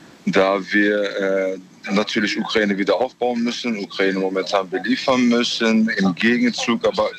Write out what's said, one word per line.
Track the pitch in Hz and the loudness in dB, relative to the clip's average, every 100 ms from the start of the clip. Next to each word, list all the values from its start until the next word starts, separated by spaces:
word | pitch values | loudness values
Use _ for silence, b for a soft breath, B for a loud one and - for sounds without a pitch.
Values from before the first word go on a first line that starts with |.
| - - - | -20 -10 -2
Da | 92 95 98 92 | 2 2 2 0
wir, | 104 104 104 101 104 | 2 2 2 -2 -2
äh, | 95 95 95 95 - - - | 0 0 0 -4 -12 -16 -4
natürlich | 101 107 117 104 101 | -2 0 -2 -2 -2
Ukraine | 104 113 101 98 | -2 0 0 0
wieder | 98 95 | 2 2
aufbauen | 127 - 123 120 | 0 -2 -2 -2
müssen, | 120 117 123 107 | -2 -4 -6 -6
Ukraine | 95 - 98 95 | -6 -2 0 0
momentan | 95 95 95 101 92 | -2 -2 0 -2 0
beliefern | 92 98 127 - 127 123 | -4 -2 -2 0 2 4
müssen, | 120 120 - 113 110 110 | 2 0 0 2 2 2
im | 113 95 | 2 0
Gegenzug | 85 113 120 120 - - 117 107 | 2 2 2 0 0 -2 0 0
aber | 95 104 | 0 -2